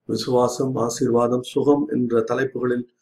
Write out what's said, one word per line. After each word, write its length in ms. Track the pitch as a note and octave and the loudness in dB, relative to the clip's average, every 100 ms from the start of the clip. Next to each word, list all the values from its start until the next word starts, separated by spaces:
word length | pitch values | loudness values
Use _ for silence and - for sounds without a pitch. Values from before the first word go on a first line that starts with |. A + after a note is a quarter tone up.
விசுவாசம், 720 | - A2 - B2 B2 - C3+ B2+ | -8 -6 0 2 2 0 -4 -2
ஆசீர்வாதம், 680 | A#2 - B2 A#2 A#2+ B2 | -4 -2 0 2 2 0
சுகம் 440 | B2 C#3 B2+ D3 D3+ | -2 0 2 2 2
என்ற 340 | B2 A#2+ A#2 | -2 0 0
தலைப்புகளில் 640 | A2 B2 C3+ A#2+ B2 B2 A#2+ _ | 0 -2 -2 -2 -2 -2 -6 _